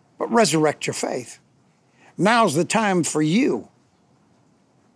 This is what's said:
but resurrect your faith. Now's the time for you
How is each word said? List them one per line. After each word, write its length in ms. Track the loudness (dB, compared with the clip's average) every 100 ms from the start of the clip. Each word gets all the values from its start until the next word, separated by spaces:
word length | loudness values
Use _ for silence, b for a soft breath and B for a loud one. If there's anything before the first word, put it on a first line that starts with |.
| _ -10
but 140 | 0
resurrect 540 | 2 2 2 0 -2 -6
your 80 |
faith. 440 | -6 -6 -8 -10 -18 _ _ _ b b b b b
Now's 380 | 2 2 2
the 100 | 0
time 380 | 0 0 0 0
for 160 | 0 0
you 480 | 0 2 0 -2 -6 _ _ _ _ _ _ _ _ _ _ _ _